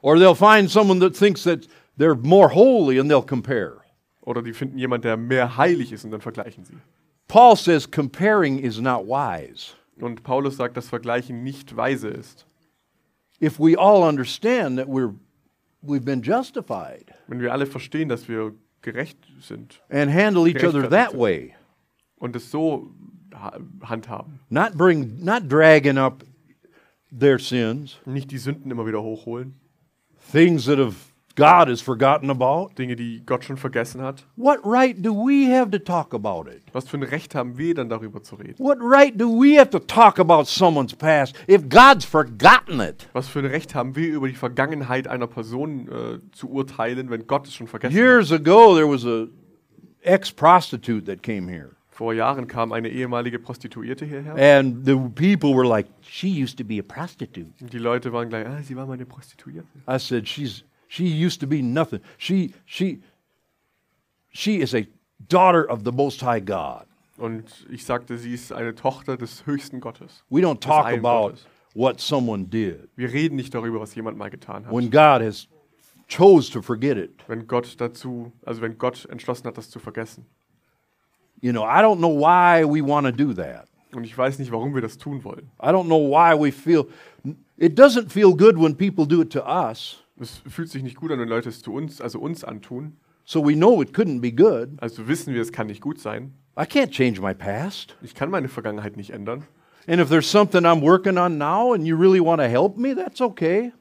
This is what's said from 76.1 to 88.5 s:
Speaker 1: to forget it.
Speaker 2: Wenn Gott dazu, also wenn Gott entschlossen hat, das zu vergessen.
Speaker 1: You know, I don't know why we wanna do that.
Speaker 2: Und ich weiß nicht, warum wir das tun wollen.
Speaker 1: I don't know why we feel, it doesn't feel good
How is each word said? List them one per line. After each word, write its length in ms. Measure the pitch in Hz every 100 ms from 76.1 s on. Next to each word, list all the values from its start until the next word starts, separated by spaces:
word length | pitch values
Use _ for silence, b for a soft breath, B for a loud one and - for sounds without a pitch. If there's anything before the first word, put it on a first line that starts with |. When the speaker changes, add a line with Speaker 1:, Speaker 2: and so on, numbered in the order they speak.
| - 196 175 123
Speaker 1:
to 100 | 117
forget 340 | 101 113 135 113
it. 280 | 87 _ -
Speaker 2:
Wenn 200 | 113 113
Gott 340 | 123 120 -
dazu, 500 | 120 120 131 120 120 _ -
also 160 | 113
wenn 160 | 117 113
Gott 280 | 123 123 -
entschlossen 380 | 117 - 120 120
hat, 100 | 113
das 140 | -
zu 80 | 120
vergessen. 480 | - 110 110 - 120 _ _ _ _ _ _ _ _ _ _ _
Speaker 1:
You 100 | 123
know, 120 | 117
I 180 | 110 151
don't 140 | 220 185
know 120 | 165 147
why 440 | 151 180 175 170
we 180 | 156 151 139
wanna 240 | 147 135
do 220 | 117 143
that. 340 | 92 76 57 - _ _
Speaker 2:
Und 100 | 127
ich 120 | 110 123
weiß 200 | 131 135
nicht, 120 | 127
warum 220 | 113 135 135
wir 60 |
das 160 | 113 -
tun 240 | 147 139
wollen. 260 | 101 - 139 _
Speaker 1:
I 60 | 139
don't 180 | 185 170
know 140 | 160 147
why 220 | 147 170 156
we 120 | 147
feel, 340 | - 165 165 - b b b 135 156 _ _
it 220 | 165 156
doesn't 300 | 277 240 196
feel 220 | 196 202 160
good 220 | 214